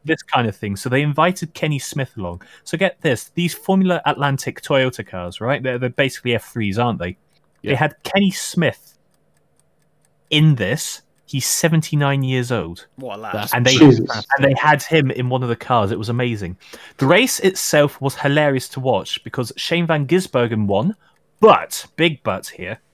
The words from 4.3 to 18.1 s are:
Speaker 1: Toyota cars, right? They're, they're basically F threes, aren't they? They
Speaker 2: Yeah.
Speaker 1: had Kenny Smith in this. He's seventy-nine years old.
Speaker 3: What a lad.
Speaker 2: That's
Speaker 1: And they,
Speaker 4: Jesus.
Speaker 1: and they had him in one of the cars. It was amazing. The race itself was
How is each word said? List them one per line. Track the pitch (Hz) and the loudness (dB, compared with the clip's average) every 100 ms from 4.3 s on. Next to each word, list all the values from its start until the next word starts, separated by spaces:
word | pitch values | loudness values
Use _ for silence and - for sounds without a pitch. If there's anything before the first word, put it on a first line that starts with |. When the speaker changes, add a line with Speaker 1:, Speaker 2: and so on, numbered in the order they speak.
| 135 - - | -2 -6 -10
Speaker 1:
Toyota | - 139 131 - 107 | -2 0 0 -2 -12
cars, | 92 87 87 | -10 -10 -8
right? | 113 139 | -4 -2
They're, | 127 123 | -2 -4
they're | 123 | -4
basically | 123 139 - 123 117 | -2 -2 -2 -4 -4
F | - | -4
threes, | - 107 98 | -4 -2 0
aren't | 120 95 | 0 -2
they? | 87 92 _ _ _ _ | -6 -10 _ _ _ _
They | - | -4
Speaker 2:
Yeah. | 139 | 0
Speaker 1:
had | 156 - | -2 -4
Kenny | - 196 196 | -4 0 0
Smith | - - - 156 - _ _ _ _ _ _ _ _ _ _ _ _ _ _ _ | -2 -6 0 0 -2 _ _ _ _ _ _ _ _ _ _ _ _ _ _ _
in | 151 156 135 | 4 4 4
this. | 95 143 - - _ _ _ | 0 -4 -6 -12 _ _ _
He's | 135 - | -6 -4
seventy-nine | - 165 160 156 151 143 139 | 0 0 0 0 0 0 0
years | 131 131 120 | 0 -2 -2
old. | 120 82 87 - - | -4 -4 -10 -18 -18
Speaker 3:
What | 127 101 | -14 -14
a | |
lad. | 110 | -8
Speaker 2:
That's | 107 104 | -8 -2
Speaker 1:
And | 123 123 | 0 2
they, | 131 | 8
Speaker 4:
Jesus. | 151 113 - 113 - 139 | 10 8 2 -4 -4 0
Speaker 1:
and | 139 | 2
they | 131 | 2
had | 147 147 | 2 2
him | - 160 135 | 2 2 2
in | 131 123 | -2 -2
one | 127 | -2
of | 127 | -2
the | 117 | -4
cars. | - 120 101 | 0 0 2
It | 87 | -2
was | 107 | -4
amazing. | 120 123 110 92 87 - - - - | -2 -2 -4 -8 -12 -18 -20 -20 -4
The | 135 | 4
race | 175 262 - | 4 4 2
itself | 190 185 - 151 147 - | 0 -2 0 2 2 0
was | 135 | -6